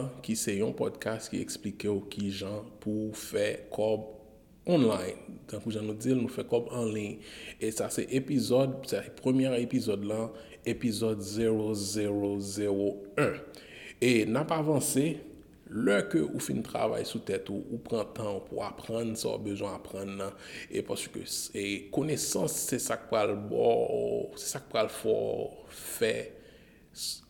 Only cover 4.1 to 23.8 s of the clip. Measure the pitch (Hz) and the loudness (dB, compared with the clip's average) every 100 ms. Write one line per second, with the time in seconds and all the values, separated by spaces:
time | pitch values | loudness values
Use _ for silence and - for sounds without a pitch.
4.1 | - - - - - - 170 117 98 92 | -14 -20 -20 -20 -8 4 6 6 4 -2
5.1 | - - - - 104 117 107 107 107 127 | -6 -12 -16 -10 -6 -4 -4 -4 -2 2
6.1 | 131 110 - 120 117 117 123 113 107 101 | 4 2 -2 0 0 0 -2 0 -2 -4
7.1 | - - - - - 110 110 - - - | -8 -12 -14 -14 -4 -4 -2 -2 -2 0
8.1 | 131 127 139 110 127 135 135 - 101 - | 0 2 2 6 4 4 0 -2 -4 -4
9.1 | - 131 131 131 120 117 131 110 98 101 | -2 2 4 4 2 2 2 2 0 0
10.1 | 110 113 - - - 113 113 120 101 113 | -2 -2 -6 -16 -6 -4 0 0 2 2
11.1 | 104 98 104 113 110 107 104 98 104 104 | 0 -2 2 4 4 2 0 0 0 2
12.1 | 101 101 101 101 101 104 98 101 - - | 2 2 0 -2 0 2 4 2 0 -4
13.1 | - 120 - - - - - - - 123 | 2 2 2 -10 -16 -16 -16 -12 2 6
14.1 | 117 107 123 156 160 151 143 - 135 156 | 6 6 2 2 2 4 4 4 4 2
15.1 | 147 - - - - - 107 - 202 - | 0 -8 -18 -20 -20 -8 0 4 4 4
16.1 | 160 147 131 - 127 - 117 113 110 - | 2 2 -2 -2 -2 -2 0 0 0 -2
17.1 | 113 - 95 - 101 - 117 - 113 101 | -4 -2 -4 -2 -6 -4 -8 -2 -2 -2
18.1 | - 107 98 - - 101 - - 113 113 | -4 -4 -4 -4 -6 -4 -8 -4 -2 -2
19.1 | 110 110 107 104 98 101 95 - 95 98 | -2 -2 -2 -2 -2 -4 -6 -8 -6 -6
20.1 | 98 98 - - - - 101 - - - | -4 -6 -8 -14 -14 -4 -4 -2 -4 -6
21.1 | - - - - 110 101 98 - - 156 | -8 -6 -6 -4 -4 -2 -4 -2 -2 0
22.1 | 143 - 190 160 - - 123 - 113 - | 0 0 0 0 0 0 0 0 -2 2
23.1 | 110 104 101 101 117 117 113 | 2 4 0 0 4 6 6